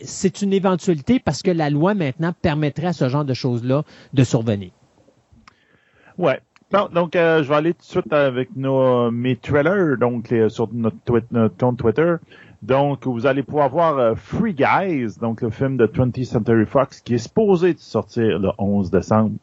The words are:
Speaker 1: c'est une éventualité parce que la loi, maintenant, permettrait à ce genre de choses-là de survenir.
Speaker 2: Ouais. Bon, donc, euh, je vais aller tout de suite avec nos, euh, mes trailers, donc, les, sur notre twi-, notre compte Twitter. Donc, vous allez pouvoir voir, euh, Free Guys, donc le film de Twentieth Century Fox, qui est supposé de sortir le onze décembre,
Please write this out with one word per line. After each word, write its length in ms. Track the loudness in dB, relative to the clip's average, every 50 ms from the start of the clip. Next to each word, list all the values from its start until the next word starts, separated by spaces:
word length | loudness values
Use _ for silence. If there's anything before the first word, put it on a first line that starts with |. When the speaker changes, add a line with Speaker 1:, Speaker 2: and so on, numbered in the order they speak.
| -12
Speaker 1:
c'est 380 | -14 -6 -2 -2 -2 -2 -2
une 120 | -2 0 0
éventualité 640 | 2 2 0 0 0 0 -2 -2 0 0 0 0 0
parce 220 | 0 -2 -4 -2 -2
que 80 | -2
la 180 | 0 0 0 0
loi, 240 | 0 2 0 0 0
maintenant, 380 | 0 -2 -4 -4 -4 -4 -6 -4 -2
permettrait 460 | -2 -2 0 0 -2 -2 -4 -4 -4
à 60 | -4 -2
ce 160 | -2 -2 0
genre 160 | 0 -2 -2
de 80 | -2 -4
choses-là 500 | -4 -2 -2 -2 -2 -2 0 0 -2 -2 -6 -12 -20 -18 -4 0
de 100 | 0 2
survenir. 460 | 2 2 0 0 -2 -2 -2 -6 -10 -16 _ _ _ _ _ _ _ _ _ _ _ _ -20 _ -20 -20 _ _ _ _ _ _ _ _ _ _ -16 _
Speaker 2:
Ouais. 220 | -2 0 0 0 -2 -6 _ _ _ _ _
Bon, 160 | 0 0 0 0 0
donc, 220 | 0 0 2 2
euh, 260 | 2 4 4 4 2
je 80 | 2 2
vais 60 | 2
aller 180 | 2 2 0 -2
tout 60 | -4
de 40 | _ -6 -6 -6
suite 120 | -2 0 2
avec 360 | 2 2 2 0 -2 -4 -6 -6
nos, 240 | -4 -2 0 2 2
euh, 300 | 4 4 4 2 2 0
mes 240 | 0 -2 -2 -2 -2
trailers, 640 | -2 -2 0 0 2 2 2 2 2 0 0 0
donc, 320 | 0 0 0 -2 -4 -4 -2
les, 200 | 0 2 2 2
sur 200 | 0 -2 -4 -4
notre 260 | -4 -2 -2 -2 -4 -4 -2
twi-, 180 | 0 0 0 0 -2
notre 260 | 0 0 0 0 0
compte 200 | 0 -2 -2 0
Twitter. 360 | 0 0 0 2 2 0 0 0 -2 -6 _ -20 -20 -20 -20 -20 _
Donc, 460 | -4 0 0 2 2 0 -2 -4 -4
vous 180 | -6 -4 0 0
allez 160 | 0 0 0
pouvoir 280 | -4 -2 -2 0 0 0
voir, 280 | 2 0 0 2 2
euh, 160 | 2 2 0 0
Free 380 | -2 -6 -6 -4 -2 -2 -2 0
Guys, 640 | 0 2 2 2 2 0 -2 -2 -2 -4 -4 -6 -6
donc 220 | -6 -6 -4 -4
le 80 | -4 -6
film 280 | -2 -2 -2 -2 2
de 100 | 2 2
Twentieth 400 | 2 2 0 0 0 -2 -4 -6
Century 400 | -2 -2 -2 2 2 4 4 2
Fox, 340 | 2 2 0 0 0 -6 -12
qui 140 | _ -4 -4
est 20 |
supposé 560 | -2 -4 -2 -2 0 2 2 2 4 2 0 0
de 60 | -2
sortir 580 | -8 -6 -4 -4 -4 -4 -4 -2 0 0 0
le 120 | 0 -2 -2 -2 -2
onze 320 | -2 -2 0 -2 0 0
décembre, 400 | 0 0 2 2 2 2 2 0 -2 -6